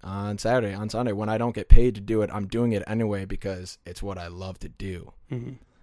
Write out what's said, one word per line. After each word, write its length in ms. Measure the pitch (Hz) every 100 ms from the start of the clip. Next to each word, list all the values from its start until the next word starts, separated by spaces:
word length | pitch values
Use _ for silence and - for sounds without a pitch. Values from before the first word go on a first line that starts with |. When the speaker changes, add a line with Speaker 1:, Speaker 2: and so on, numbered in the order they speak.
Speaker 1:
on 340 | 92 98 101 104
Saturday, 360 | 113 127 107
on 160 | 98 107
Sunday. 240 | 110 123
When 160 | 101 107
I 80 | 110
don't 180 | 120 -
get 140 | -
paid 260 | - 123 101
to 60 |
do 200 | 101 110
it, 80 | 104
I'm 140 | 104 98
doing 260 | 117 120
it 100 | 104 -
anyway 360 | 110 110 101
because 540 | 95 95 98 92 92 - -
it's 180 | 87
what 140 | 98 92
I 100 | 87
love 320 | 87 92 90
to 100 | -
do. 440 | - 98 87 - - -
Speaker 2:
Mm-hmm. 220 | 127 123 127 - _